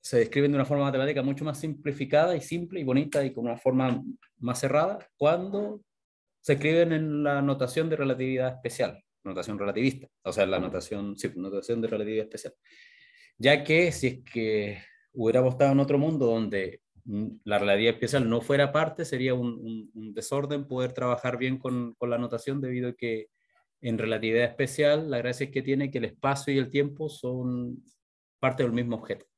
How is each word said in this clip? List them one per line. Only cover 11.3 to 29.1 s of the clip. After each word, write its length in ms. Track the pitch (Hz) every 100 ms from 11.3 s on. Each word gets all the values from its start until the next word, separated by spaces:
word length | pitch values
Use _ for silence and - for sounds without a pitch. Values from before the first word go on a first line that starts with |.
| 87
notación 420 | 95 98 - 117
de 80 | 113
relatividad 380 | 110 104 110 110
especial. 280 | 107 - _ _ - - _ _ _ - _
Ya 260 | 127 147
que 300 | 147 156 175
si 140 | - 131
es 160 | 127 -
que 540 | 120 110 107 104 98 - _ _
hubiéramos 400 | - 113 123 127
estado 180 | 127 139
en 80 | 135
otro 180 | 139 143
mundo 280 | 156 156 120
donde, 560 | 113 107 98 95 - _ _ 113
mm, 220 | 104 107 - -
la 140 | 104
relatividad 340 | 101 101 113
especial 360 | 113 120 143 117
no 120 | 117
fuera 320 | - 139 139
parte, 320 | 151 156 156 160
sería 280 | 127 131
un, 200 | 127 120
un, 380 | 117 113 113 107
un 200 | 110 110
desorden 540 | 107 - 139 143 147 139
poder 240 | 127 127
trabajar 460 | 127 123 123 127 120
bien 200 | 131 131
con, 360 | 127 123 120
con 160 | - 120
la 80 | 120
notación, 420 | 120 117 - 139
debido 300 | 131 123 123
a 40 |
que 340 | 120 120 113 107 _ _ _ _ _
en 180 | 123 113
relatividad 460 | 110 110 110 113
especial 680 | 120 - 131 - 147 151 156
la 100 | 127
gracia 260 | 120 123 135
es 60 |
que 100 | 135
tiene 280 | 127 135 139
que 100 | 131
el 60 | 110
espacio 480 | - 139 139 -
y 40 | 135
el 120 | 127
tiempo 380 | 139 143 143 156
son 760 | - 127 127 127 123 120 123 _ _ _ _ _ _
parte 220 | 131 131
del 100 | 123
mismo 240 | 117 120 113
objeto. 280 | -